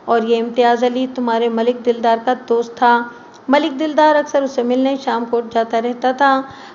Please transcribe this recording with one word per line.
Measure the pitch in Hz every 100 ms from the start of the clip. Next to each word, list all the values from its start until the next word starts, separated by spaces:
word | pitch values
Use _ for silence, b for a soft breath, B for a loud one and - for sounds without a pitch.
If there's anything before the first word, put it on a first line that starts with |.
| -
और | 233 226
ये | 233
इम्तियाज़ | 233 233 240 240 247
अली | 247 254
तुम्हारे | 254 240 226 233
मलिक | 226 233 240
दिलदार | 240 233 226 226
का | 226
दोस्त | 254 254 233 233
था। | - 240 240 240 B B B -
मलिक | 277 311 269
दिलदार | 311 294 311 294
अक्सर | 294 285
उसे | 269 269
मिलने | 240 254 262 269
शामकोट | 269 226 233 233 226
जाता | 226 226 233
रहता | 240 240 254
था। | 247 277 269 262 B B